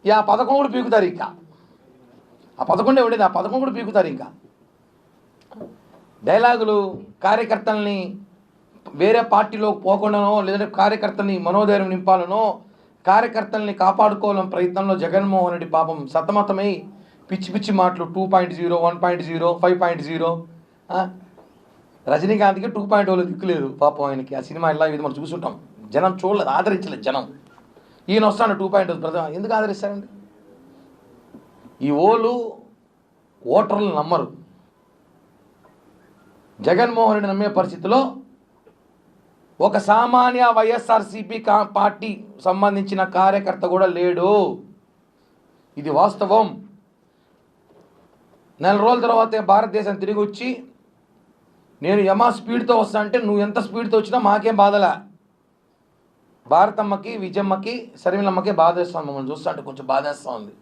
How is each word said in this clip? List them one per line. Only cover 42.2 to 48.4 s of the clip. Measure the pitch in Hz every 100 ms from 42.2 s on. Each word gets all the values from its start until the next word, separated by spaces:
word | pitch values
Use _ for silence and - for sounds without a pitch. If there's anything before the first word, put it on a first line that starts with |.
| - - 185
సంబంధించిన | 190 202 196 196 196
కార్యకర్త | 190 180 190 196 196 185 180
కూడా | 185 185
లేడు, | 170 180 175 180 208 175 - - - _ _ _ _ _ _ _ _ _ -
ఇది | 147
వాస్తవం. | 147 202 - 196 214 202 - - - _ _ _ _ _ _ _ _ _ _ _ _ _ _ _ _